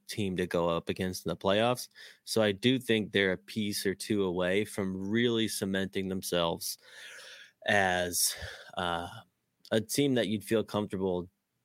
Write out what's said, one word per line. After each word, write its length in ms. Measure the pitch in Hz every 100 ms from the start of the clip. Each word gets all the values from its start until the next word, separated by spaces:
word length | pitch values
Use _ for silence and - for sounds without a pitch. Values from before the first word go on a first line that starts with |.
| -
team 300 | - 98 90
to 100 | 90
go 220 | 87 85
up 200 | 85 -
against 380 | - 92 92 82
in 40 |
the 60 | 80
playoffs. 520 | 95 101 117 123 - - - -
So 180 | - 113
I 100 | 107
do 260 | 98 123 131
think 320 | - 110 92
they're 220 | 101 98
a 60 | 90
piece 480 | - 113 101 98 98
or 80 |
two 280 | 92 - 104
away 400 | 95 90 90 98
from 460 | 104 - 95 92 98
really 380 | 110 120 113 107
cementing 600 | - 98 95 95 101 95
themselves 680 | 95 - 87 85 85 - - - - - - - - - _ -
as, 680 | 104 92 90 90 85 - - - - - -
uh, 320 | 87 85 85 - - _ _ _ -
a 80 | 113
team 340 | 107 - 143
that 140 | 123 98
you'd 160 | 107
feel 180 | - 113
comfortable 640 | 104 104 101 95 95 90 90 _ _ _